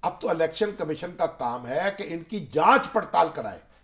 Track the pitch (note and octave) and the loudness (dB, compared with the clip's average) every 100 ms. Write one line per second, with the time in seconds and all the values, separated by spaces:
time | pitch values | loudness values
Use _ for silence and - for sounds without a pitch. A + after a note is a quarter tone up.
0 | G3 - - E3 D#3+ - G#3+ G3 D#3 D3+ | -4 -4 -2 0 0 2 -2 -2 -4 -4
1 | F3 E3+ E3 - B2 D3 B2 C#3 G3 G3 | -6 -2 -2 0 -4 -4 -2 0 0 -4
2 | G3 E3+ E3 G#3+ D3+ - F#3 C#4 - A3 | -8 -8 -6 -8 -2 4 6 6 4 -2
3 | - E3+ D#3+ C#3 A2 F#2+ - _ | 0 2 2 0 -8 -10 -20 _